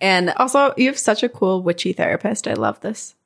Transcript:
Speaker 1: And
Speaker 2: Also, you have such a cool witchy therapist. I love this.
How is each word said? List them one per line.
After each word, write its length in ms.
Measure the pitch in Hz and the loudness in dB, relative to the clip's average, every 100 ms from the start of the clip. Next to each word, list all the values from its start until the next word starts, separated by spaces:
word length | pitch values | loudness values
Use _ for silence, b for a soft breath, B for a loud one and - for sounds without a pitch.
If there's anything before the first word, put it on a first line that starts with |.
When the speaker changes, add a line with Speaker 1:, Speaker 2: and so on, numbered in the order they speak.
Speaker 1:
And 300 | 190 185 175 - | 0 2 2 0
Speaker 2:
Also, 380 | 254 277 277 277 | 2 4 2 2
you 100 | 254 | 0
have 100 | 269 | 0
such 240 | - 214 | 0 0
a 60 | 247 | -2
cool 340 | - 190 185 | 0 0 2
witchy 300 | 180 175 185 | 0 -2 -2
therapist. 520 | 180 - 170 208 214 - | -2 -2 0 -2 -4 -4
I 60 | |
love 260 | - - - | -2 -2 -2
this. 340 | - 220 - _ | -6 -10 -12 _